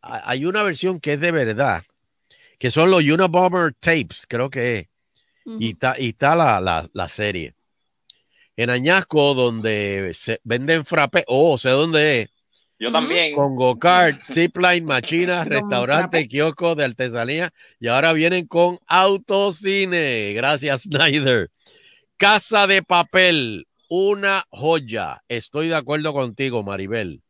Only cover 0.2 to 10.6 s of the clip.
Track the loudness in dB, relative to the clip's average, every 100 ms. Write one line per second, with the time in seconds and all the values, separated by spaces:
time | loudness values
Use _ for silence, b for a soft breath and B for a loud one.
0.2 | -4 -2 -2 0 -2 -2 -4 -2 -4 -2
1.2 | 0 0 0 0 0 0 -6 _ _ _
2.2 | b b b b -2 2 4 4 4 4
3.2 | 4 4 2 2 -2 -2 0 0 -2 -10
4.2 | -8 -6 -4 -4 -4 -4 -8 _ _ _
5.2 | _ _ -16 -6 -6 -2 -4 -2 -6 -2
6.2 | 0 2 2 2 0 -2 -4 -10 -10 -6
7.2 | -6 -6 -10 _ _ _ _ _ _ B
8.2 | B B B -6 -2 0 2 0 2 2
9.2 | 2 4 0 0 -2 -2 -2 -4 -6 -8
10.2 | -8 -8 -4 -4